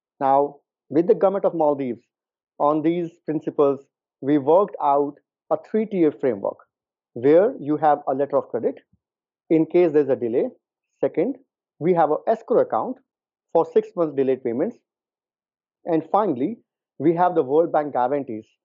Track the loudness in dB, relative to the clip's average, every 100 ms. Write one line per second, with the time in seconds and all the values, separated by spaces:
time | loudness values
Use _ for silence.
0 | _ -4 2 2 0 -6 _ _ -4 0
1 | 2 2 2 0 -2 0 0 0 -4 -8
2 | _ _ _ _ _ -4 -2 0 0 -2
3 | -6 -10 -8 -8 -4 0 0 0 -10 _
4 | _ _ -2 0 2 2 2 -2 0 0
5 | -2 -8 _ _ -6 -6 -4 -4 -2 0
6 | 0 0 -2 -2 -6 -8 _ _ _ _
7 | _ -2 4 4 4 -2 -6 0 0 0
8 | -2 -4 -2 -2 -2 -4 -4 -6 _ _
9 | _ _ _ _ -2 0 2 2 2 2
10 | 0 -2 -2 -2 -4 -8 _ _ _ _
11 | -4 -2 -4 -6 _ _ _ -4 0 2
12 | 2 0 -2 -4 0 0 0 -2 -4 -10
13 | _ _ _ _ _ -2 2 0 0 -2
14 | -2 0 0 -2 -2 -4 -4 -8 _ _
15 | _ _ _ _ _ _ _ _ -4 -4
16 | 0 0 0 -2 -4 -6 _ _ _ -4
17 | 0 2 2 0 0 0 0 -2 -2 -2
18 | -2 -2 -6 -12 -14 _